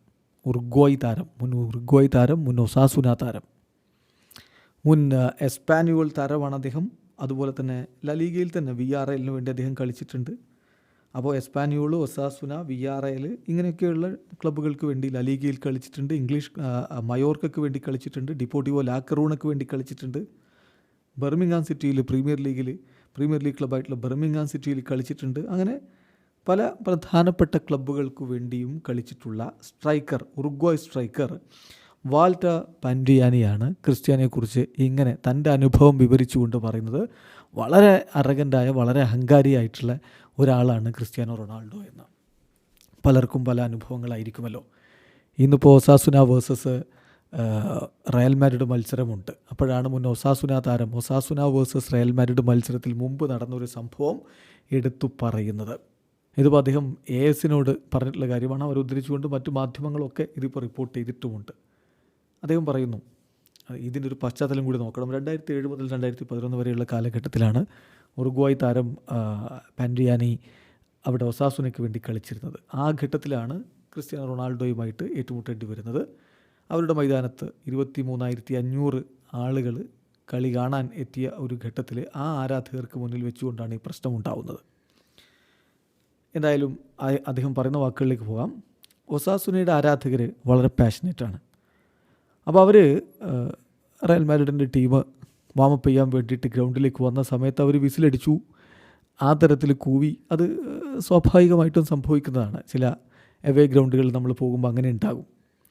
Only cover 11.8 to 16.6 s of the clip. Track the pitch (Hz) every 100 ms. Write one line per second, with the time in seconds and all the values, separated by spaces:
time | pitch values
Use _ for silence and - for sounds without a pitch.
11.8 | 147 165 143 - 139 139 139 151 160 131
12.8 | 135 135 139 135 147 240 - 170 175 165
13.8 | 175 160 180 196 _ - 160 151 151 143
14.8 | 151 131 135 131 127 135 143 131 139 131
15.8 | - - 139 156 127 147 147 -